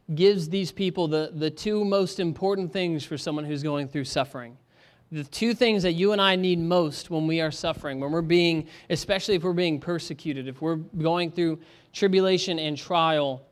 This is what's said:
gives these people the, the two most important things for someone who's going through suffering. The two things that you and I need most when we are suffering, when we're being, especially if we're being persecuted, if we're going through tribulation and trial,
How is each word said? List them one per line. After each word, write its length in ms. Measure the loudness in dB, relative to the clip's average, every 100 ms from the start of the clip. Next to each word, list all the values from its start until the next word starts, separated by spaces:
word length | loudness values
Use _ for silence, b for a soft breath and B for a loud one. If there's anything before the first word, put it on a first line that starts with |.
| -6
gives 340 | 4 4 4 0
these 220 | -4 -4
people 360 | -2 -2 0 0
the, 240 | 0 -2
the 160 | -2 -4
two 340 | -2 -2 0
most 360 | 2 2 0 -2
important 520 | -4 -2 -2 -2 -2
things 320 | -2 -2 -2
for 140 | -4 -8
someone 280 | -4 -4 -4
who's 180 | -4
going 240 | -2 -4 -4
through 180 | -6 -4
suffering. 520 | -2 -2 -6 -16 -20 _ b b b b
The 120 | -10
two 320 | -8 -2 0 2
things 260 | 2 2
that 120 | 2
you 180 | 2 2
and 100 | 4
I 140 | 4 4
need 240 | 2 2
most 500 | 2 2 2 -2 -6
when 160 | -2 0
we 160 | 0
are 80 | 0
suffering, 500 | -2 -6 -4 -6 -6
when 120 | -2
we're 100 | -2
being, 460 | 2 4 4 2 -2 B B
especially 420 | -4 0 -2 0
if 80 | 0
we're 120 | 0
being 260 | 0 0 0
persecuted, 680 | -2 -4 -6 -10 -8 -6 -8
if 140 | -6
we're 140 | -4 -4
going 560 | -6 -2 0 0 0
through 260 | 0 0 -2 B B B
tribulation 640 | 0 4 4 4 2 0 -2
and 180 | -2 -4
trial, 640 | -2 2 4 4 0 -4 -12